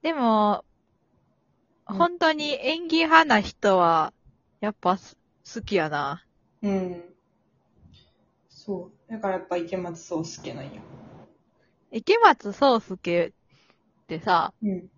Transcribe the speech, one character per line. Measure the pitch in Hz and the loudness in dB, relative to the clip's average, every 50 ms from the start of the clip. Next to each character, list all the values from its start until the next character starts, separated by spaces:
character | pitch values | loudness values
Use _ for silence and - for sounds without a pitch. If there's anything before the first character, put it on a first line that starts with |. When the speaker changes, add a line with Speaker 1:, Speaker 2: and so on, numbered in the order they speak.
Speaker 1:
で | - 320 330 | -4 -4 -4
も、 | 294 247 233 220 214 208 208 208 - - _ _ _ _ _ _ _ _ _ _ _ _ _ _ _ _ _ _ _ _ _ _ _ _ - | 0 0 2 2 2 2 2 0 -2 -6 _ _ _ _ _ _ _ _ _ _ _ _ _ _ _ _ _ _ _ _ _ _ _ _ -10
Speaker 2:
う | 294 | 0
ん。 | 294 | 0
Speaker 1:
本 | 339 349 349 349 | 0 0 2 0
当 | 349 320 311 | 0 0 0
に | 302 294 294 294 - | 0 -4 -6 -6 -4
演 | - 262 320 330 349 320 | -4 -4 -4 -4 -4 -2
技 | 320 320 330 | 0 0 2
派 | 311 320 320 330 | 6 6 6 6
な | 302 233 214 | 6 2 0
人 | 196 - - _ - 202 190 185 | 0 -2 -10 _ 2 2 4 4
は、 | 175 170 165 160 156 - _ _ _ - _ _ _ _ _ _ | 4 4 4 2 0 -2 _ _ _ -20 _ _ _ _ _ _
や | - 208 | -8 -8
っ | 208 _ | -8 _
ぱ | - 180 185 190 | -2 -2 -2 -2
す-、 | - - - _ _ _ _ _ _ - - | -4 -18 -20 _ _ _ _ _ _ -14 -14
好 | 233 | -14
き | 202 - 208 | -8 -2 -2
や | 180 160 156 | 0 0 0
な。 | 151 147 143 139 147 175 _ _ _ _ _ _ _ _ | -2 -4 -4 -4 -8 -10 _ _ _ _ _ _ _ _
Speaker 2:
う | - 202 | -4 -2
ん。 | 196 190 185 180 180 170 175 180 _ _ _ _ _ _ _ _ _ _ _ _ _ _ _ - - _ _ _ _ _ _ _ _ _ _ _ _ - - | -2 -2 -2 -4 -8 -12 -16 -20 _ _ _ _ _ _ _ _ _ _ _ _ _ _ _ -20 -20 _ _ _ _ _ _ _ _ _ _ _ _ -20 -10
そ | - 196 175 - - _ _ _ _ | -10 -8 -8 -10 -14 _ _ _ _
う。 | |
だ | 226 214 | -12 -8
か | 208 196 | -4 -4
ら | 185 | -4
や | 180 | -4
っ | - - | -6 -6
ぱ | 175 175 | -6 -6
池 | 165 170 190 | -6 -6 -8
松 | 185 175 175 170 - | -8 -8 -8 -12 -14
壮 | - - 180 160 165 - - - - | -12 -8 -6 -6 -6 -8 -12 -14 -14
亮 | 131 123 | -14 -14
な | - | -14
ん | 139 139 | -14 -16
よ。 | - - - - - - - - - - - _ _ _ _ _ _ _ _ _ _ _ _ _ | -16 -18 -20 -20 -20 -20 -20 -20 -20 -20 -20 _ _ _ _ _ _ _ _ _ _ _ _ _
Speaker 1:
池 | - 226 - - 403 466 | -10 -10 0 0 2 6
松 | 466 403 294 - - 208 196 | 6 6 6 6 -2 -12 -4
壮 | - 285 277 247 226 | 2 2 4 4 2
亮 | - - 185 185 _ 180 170 175 165 | 0 -4 -14 -8 _ -2 0 0 0
っ | 170 _ _ _ _ _ _ _ _ _ _ _ _ _ _ _ _ | -2 _ _ _ _ _ _ _ _ _ _ _ _ _ _ _ _
て | 160 160 | -12 -8
さ、 | 165 214 185 170 165 - - _ 226 | 0 2 2 2 2 0 -6 _ -6
Speaker 2:
う | 208 190 | -4 -4
ん。 | 180 180 - _ | -6 -8 -14 _